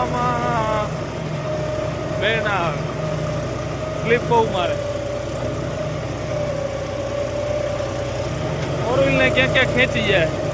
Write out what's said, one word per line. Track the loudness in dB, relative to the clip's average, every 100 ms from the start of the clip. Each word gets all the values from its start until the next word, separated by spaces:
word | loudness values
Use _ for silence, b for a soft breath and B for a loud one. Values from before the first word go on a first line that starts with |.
આમાં | 2 2 2 2 2 2 2 2 0 -2 -4 -4 -4 -4 -2 -2 -2 -2 -2 -2 -2 0
મેળ | 2 2
ના | 2 2 2
આવે, | 0 -2 -4 -2 -2 -2 -2 -2 -4 -4 -4 -4 -2
સ્લીપ | 2 2 4
બહુ | 4 4
મારે. | 2 0 0 -2 -4 -4 -4 -4 -4 -4 -2 -4 -2 -2 -4 -4 -4 -4 -2 -2 -2 -2 -2 -4 -4 -2 -2 -2 -2 0 0 -2 -2 -2 -2 -2 -2 -2 -2 -2 -2 -2 0
ફોર | 2 4
વ્હીલને | 4 4 4
ક્યાંક | 4 4
ક્યાંક | 4 4 4
ખેંચી | 2 2 4
જાય. | 4 4 0 -2